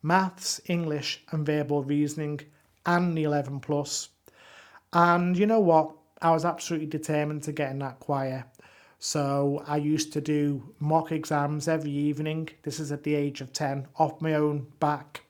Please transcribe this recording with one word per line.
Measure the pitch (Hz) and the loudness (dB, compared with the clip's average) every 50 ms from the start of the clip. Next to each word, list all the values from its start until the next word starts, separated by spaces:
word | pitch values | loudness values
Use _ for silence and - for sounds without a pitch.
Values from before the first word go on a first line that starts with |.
| - | 2
maths, | 151 170 185 190 185 - - - - - - - | 4 4 4 4 2 -4 -6 -6 -6 -6 -6 -4
English | - 180 170 170 160 151 147 127 - - - _ - | -4 -2 -2 0 -2 -2 -2 -4 -6 -8 -8 _ -6
and | - 160 151 | -4 -2 0
verbal | 147 151 151 147 147 147 143 135 | 0 0 0 0 0 0 -2 0
reasoning, | 135 147 147 147 143 147 - 151 147 147 147 - - _ _ _ _ _ _ _ | 0 0 0 0 0 -2 -4 -6 -6 -6 -8 -10 -14 _ _ _ _ _ _ _
and | - 175 175 180 175 165 | 2 2 2 2 2 0
the | 160 156 | 0 0
eleven | 151 147 147 139 131 139 139 | 2 2 0 0 -2 -6 -10
plus. | 123 - 151 143 143 143 - - - - _ _ _ - _ - - - - - - - - - _ _ - | -4 -2 -2 -2 -2 -4 -6 -8 -8 -10 _ _ _ -20 _ -20 -20 -20 -20 -20 -20 -20 -20 -20 _ _ 4
And | 170 170 175 170 175 175 180 180 | 4 6 6 6 4 4 2 2
you | 175 208 | 2 4
know | 214 226 226 | 4 4 4
what? | 208 175 165 160 151 156 - - _ _ _ - - | 6 6 6 6 4 2 -4 -16 _ _ _ 0 2
I | 170 | 4
was | 165 160 160 | 4 4 2
absolutely | 175 160 - - - 175 156 156 | 0 -2 -2 -4 -4 -4 -4 -4
determined | 151 156 151 151 - 156 151 151 151 151 151 139 | -4 -6 -6 -4 -2 0 0 0 -2 -4 -6 -6
to | 156 147 | -8 -4
get | 147 147 135 | -4 -4 -4
in | 135 139 | -4 -6
that | 139 135 127 - | -6 -6 -8 -12
choir. | - - 147 139 135 135 131 131 127 - _ _ - - - - - - _ _ | -4 -2 -2 -2 0 -2 -4 -6 -8 -12 _ _ -20 -20 -20 -20 -20 -20 _ _
So | - - - 151 143 139 139 143 143 143 139 147 - | -8 -4 -2 0 0 2 2 2 2 2 0 -2 -4
I | - 147 | -2 -2
used | 147 147 147 156 156 156 - - | 0 2 2 0 0 0 -2 -4
to | 151 139 | -6 -2
do | 151 151 147 147 147 143 135 117 - - _ | 0 0 2 2 0 0 -2 -6 -12 -10 _
mock | 147 151 156 160 160 - 165 | 0 2 2 2 2 0 -4
exams | 156 151 - 160 147 143 147 151 151 143 170 | -4 -2 -2 -2 0 0 0 -2 -2 0 0
every | 160 160 156 147 | 0 0 0 -2
evening. | 143 143 147 147 147 135 151 156 156 160 160 156 - _ _ | -2 0 0 0 0 0 -2 -4 -4 -4 -6 -8 -10 _ _
This | 151 143 - | -10 -6 -6
is | 160 139 147 | -6 -6 -6
at | 147 147 | -4 -2
the | 151 147 | 0 0
age | 147 143 143 139 - 135 | 0 0 -2 -4 -6 -12
of | 131 - | -10 -6
ten, | - 156 139 139 139 135 - - | -4 -2 -2 -2 -4 -6 -10 0
off | - 160 147 156 - 160 | 0 0 0 0 -4 -2
my | 160 156 | 0 2
own | 151 151 151 147 147 131 - - _ | 2 2 2 0 -2 -6 -8 -4 _
back. | - 147 147 139 - - _ - - _ | 0 0 0 0 -4 -12 _ -20 -20 _